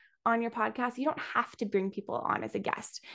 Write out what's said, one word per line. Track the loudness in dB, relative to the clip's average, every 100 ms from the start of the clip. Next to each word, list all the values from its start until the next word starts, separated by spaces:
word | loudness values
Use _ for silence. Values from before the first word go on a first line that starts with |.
| -20 _ 2
on | 2
your | 2
podcast, | 0 -2 0 -2 0
you |
don't | 0 0
have | 0 0 0 -2
to | 0
bring | 2 2
people | -2 -4 -2
on | 2 0 0
as | -2
a |
guest. | 0 -2 -2 -8 -12